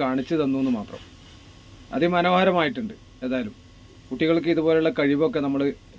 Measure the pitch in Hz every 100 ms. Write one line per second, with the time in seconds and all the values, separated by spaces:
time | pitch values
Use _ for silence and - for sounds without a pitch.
0 | 135 131 127 165 139 135 135 117 101 -
1 | - - - - - - - - - 131
2 | 170 175 180 180 190 180 151 123 107 -
3 | - - 127 127 107 - - - - -
4 | - 127 160 165 170 160 160 160 160 -
5 | 143 143 160 147 139 139 139 127 -